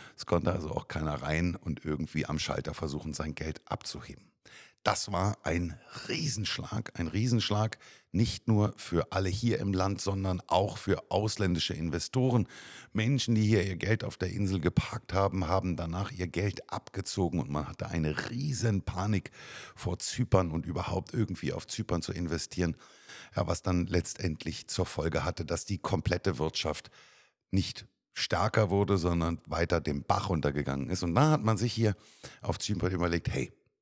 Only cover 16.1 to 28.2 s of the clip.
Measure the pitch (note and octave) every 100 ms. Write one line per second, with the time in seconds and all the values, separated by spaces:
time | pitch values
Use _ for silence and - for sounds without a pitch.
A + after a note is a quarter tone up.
16.1 | F#2 F2 E2 G2+ - - E2+ - F#2+ -
17.1 | - F2 E2+ C2 D2+ D2 - - E2+ D#2
18.1 | D2 - A#2+ D3 G#2+ A2 G2 - F2+ G#2
19.1 | G2+ - - - - - - - F2 -
20.1 | - A#2+ F#2+ E2+ E2 F2 E2 E2 F2+ -
21.1 | A#2+ G#2 F#2 D#2 - - - G#2+ E2+ -
22.1 | F2 E2+ D#2+ - - E2+ D2 - - -
23.1 | - - - - E2+ F#2 F2+ F2+ F2+ -
24.1 | - F#2 D2+ E2 - - - F2+ - D#2+
25.1 | D#2+ E2+ - D#2 E2+ - G2 - E2+ -
26.1 | F2 F#2+ D2 D#2+ - D#2 D2+ - - -
27.1 | _ _ _ - F#2+ - - - _ _
28.1 | -